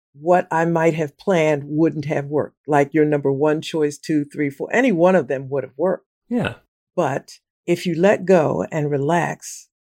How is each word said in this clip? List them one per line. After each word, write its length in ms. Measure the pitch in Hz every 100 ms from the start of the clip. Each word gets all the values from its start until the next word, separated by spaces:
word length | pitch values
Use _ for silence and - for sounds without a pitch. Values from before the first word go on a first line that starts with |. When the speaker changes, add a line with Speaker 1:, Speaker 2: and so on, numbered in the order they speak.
| _
Speaker 1:
what 360 | 143 156 180 180
I 140 | 160 170
might 280 | 165 165 156
have 220 | 151 _
planned 460 | - 180 156 147 143
wouldn't 400 | 151 160 151 143
have 200 | 143 143
worked, 320 | 147 107 _ -
like 260 | 147 139
your 120 | 156 151
number 260 | 147 139
one 300 | 135 151 156
choice, 360 | - 165 147 143
two, 280 | - 156 143
three, 240 | 139 143
four, 180 | 139 -
any 180 | 220 262
one 240 | 175 175 185
of 140 | 127
them 180 | 135 135
would 140 | 139
have 140 | 131 -
worked. 300 | 180 - _ _ -
Speaker 2:
Yeah. 280 | 233 123 - _ _ _ -
Speaker 1:
But 420 | 151 139 - - _ _ -
if 200 | 170 185
you 100 | 160
let 300 | 190 - 180
go 400 | 185 139 104 92
and 200 | 160 147
relax 760 | 143 143 170 147 - - - - _ _